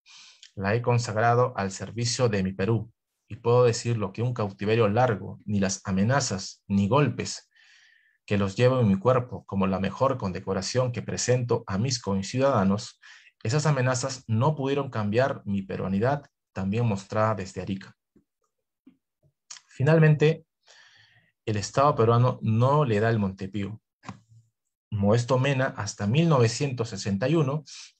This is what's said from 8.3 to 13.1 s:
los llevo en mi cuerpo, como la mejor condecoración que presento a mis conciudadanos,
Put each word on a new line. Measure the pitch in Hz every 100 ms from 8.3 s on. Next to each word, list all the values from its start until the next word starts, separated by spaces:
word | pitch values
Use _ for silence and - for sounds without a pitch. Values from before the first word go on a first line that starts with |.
| 101
los | 98 95
llevo | 123 131
en | 107
mi | 95
cuerpo, | 120 127 123 85 -
como | 98 95
la | 92
mejor | 95 - 107 117
condecoración | 98 90 98 95 - 123 104
que | 110
presento | - 92 - 127 120 117 -
a | 95
mis | 135 -
conciudadanos, | - 98 95 127 135 123 95 104 - - -